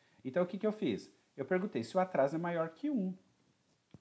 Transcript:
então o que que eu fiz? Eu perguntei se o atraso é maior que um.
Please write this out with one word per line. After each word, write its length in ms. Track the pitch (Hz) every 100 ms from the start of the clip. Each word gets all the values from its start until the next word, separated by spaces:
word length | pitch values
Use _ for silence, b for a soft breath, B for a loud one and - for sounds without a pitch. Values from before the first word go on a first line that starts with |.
| b b
então 200 | 131 151
o 20 | 180
que 120 | 190
que 100 | 214
eu 40 |
fiz? 400 | 214 165 104 - b b -
Eu 80 |
perguntei 400 | 135 185 208 123
se 140 | 117 185
o 20 |
atraso 360 | 185 156 139 160
é 40 |
maior 300 | 175 170 165
que 200 | - 294
um. 240 | 254 185 180 _ _ _ _ _ _ _ -